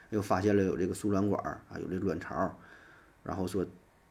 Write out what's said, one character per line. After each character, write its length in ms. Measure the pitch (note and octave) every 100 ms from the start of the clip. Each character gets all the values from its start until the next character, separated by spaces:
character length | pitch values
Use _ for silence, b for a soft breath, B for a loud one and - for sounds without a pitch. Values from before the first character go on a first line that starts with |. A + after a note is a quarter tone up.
| B
又 100 | G#2+
发 200 | G2 F#2
现 160 | G#2 G2+
了 60 |
有 140 | G2 D#2+
这 100 | F#2
个 80 |
输 160 | F2+ G#2
卵 180 | G2 G#2
管 120 | F#2+
儿 160 | - - -
啊， 80 | E2+
有 100 | -
这 80 | F#2
卵 140 | F#2+ E2+
巢， 380 | - D2 F2+ - B B B B B B
然 140 | - F2+
后 100 | F#2
说 180 | F#2+ F2 - - _ _